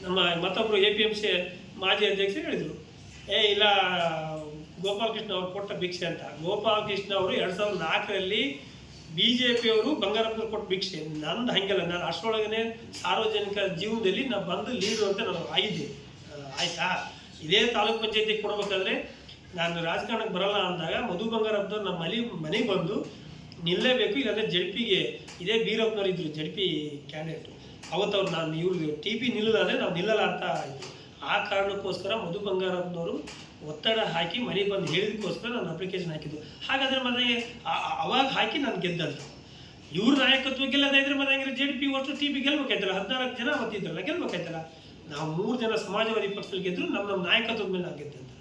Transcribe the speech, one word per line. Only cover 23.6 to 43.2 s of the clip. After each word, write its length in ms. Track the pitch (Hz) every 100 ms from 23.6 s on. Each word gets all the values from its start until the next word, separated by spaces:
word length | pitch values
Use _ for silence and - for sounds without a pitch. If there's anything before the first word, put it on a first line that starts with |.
ನಿಲ್ಲೇಬೇಕು, 500 | 170 185 247 247 214
ಇಲ್ಲಾಂದ್ರೆ 340 | 226 233 208 175
ಜೆಡ್ 260 | 175 180
ಪಿಗೆ, 480 | - 226 175 156 - - -
ಇದೇ 220 | 175 226
ಬೀರಪ್ಪನವ್ರು 460 | 190 220 220 214 190
ಇದ್ರು 180 | 170 156
ಜೆಡ್ 280 | 156 156 -
ಪಿ 360 | 185 151 151 143 -
ಕ್ಯಾಂಡಿಡೇಟ್, 380 | 156 160 156 - - - - -
ಅವತ್ತು 260 | 165 202 202
ಅವ್ರು 140 | 180
ನಾನು 240 | 165 156 160
ಇವ್ರು 460 | 175 180 156 151
ಟಿ 80 | 196 226
ಪಿ 120 | 254
ನಿಲ್ಲಲ್ಲ 320 | 208 220 214
ಅಂದ್ರೆ 180 | 180 254
ನಾವು 160 | 202
ನಿಲ್ಲಲ್ಲ 280 | 170 202 214
ಅಂತ 440 | 190 - 180 151 139
ಇದ್ರು. 300 | 135 - - - - -
ಆ 180 | -
ಕಾರಣಕ್ಕೋಸ್ಕರ 720 | 156 196 196 196 185 175 190 220
ಮಧು 240 | 175 202
ಬಂಗಾರಪ್ಪನವರು 720 | 202 185 185 180 175 170 170 - - - - - 151
ಒತ್ತಡ 320 | 151 226 226
ಹಾಕಿ 400 | 156 160 165 240
ಮನೆಗೆ 320 | 226 170 202
ಬಂದು 200 | 190 160
ಹೇಳಿದಕ್ಕೋಸ್ಕರ 560 | 170 214 220 190 - 226
ನಾನು 220 | 240 175
ಅಪ್ಲಿಕೇಶನ್ 420 | 165 185 185 165
ಹಾಕಿದ್ದು. 260 | 156 151 147
ಹಾಗಾದ್ರೆ 640 | - - - 269 269 262
ಮತ್ತೆ 520 | 247 233 247 233 226 - 165
ಆ-, 60 |
ಆ-, 340 | 165 156 160 160
ಅವಾಗ 200 | 240 269
ಹಾಕಿ 320 | 185 220 311
ನಾನು 200 | 262 190
ಗೆದ್ದಂತ. 420 | 175 160 151 - - - - - - - -
ಇವ್ರ 260 | 151 226 285
ನಾಯಕತ್ವ 460 | 254 269 269 247 269
ಗೆಲ್ಲದಾದ್ರೆ 500 | 285 277 277 277 277
ಮತ್ತೆ 200 | 277 269
ಹೆಂಗ್ರೆ 200 | 269 254
ಜೆಡ್ 240 | 277 247
ಪಿ 80 | 285
ಒಟ್ಟು 320 | 269 269 285
ಟಿ 80 | 294
ಪಿ 140 | 254
ಗೆಲ್ಬೇಕಾಯ್ತಲ್ಲ? 500 | 269 294 247 196 190
ಹದಿನಾಲ್ಕು 460 | 185 - 262